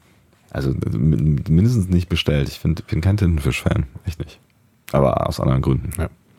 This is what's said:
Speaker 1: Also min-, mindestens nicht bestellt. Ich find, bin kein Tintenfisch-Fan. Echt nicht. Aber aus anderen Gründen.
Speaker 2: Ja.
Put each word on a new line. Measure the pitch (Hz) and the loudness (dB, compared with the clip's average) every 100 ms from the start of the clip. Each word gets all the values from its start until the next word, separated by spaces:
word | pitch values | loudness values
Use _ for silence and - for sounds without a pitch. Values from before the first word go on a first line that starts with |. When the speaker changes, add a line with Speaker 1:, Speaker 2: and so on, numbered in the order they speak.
| _ _ _ _ _ | _ _ _ _ _
Speaker 1:
Also | - 67 65 - | -6 -4 -2 -4
min-, | 53 71 64 76 73 - | 0 2 2 2 0 2
mindestens | 80 110 123 92 | 4 4 2 2
nicht | 90 87 | 0 0
bestellt. | 85 - 73 67 | -2 0 0 0
Ich | - | -2
find, | 82 80 - | -2 -2 -4
bin | 78 | -2
kein | 85 101 | 0 2
Tintenfisch-Fan. | 87 80 67 - - - 69 - - | 2 2 0 -2 0 -2 -2 -8 -10
Echt | - | -10
nicht. | - - _ _ _ _ - | -12 -16 _ _ _ _ -4
Aber | 71 67 50 50 | 2 2 2 -2
aus | - | -2
anderen | - 65 | 0 2
Gründen. | 65 65 - - | 2 0 -2 -6
Speaker 2:
Ja. | - - _ | -6 -10 _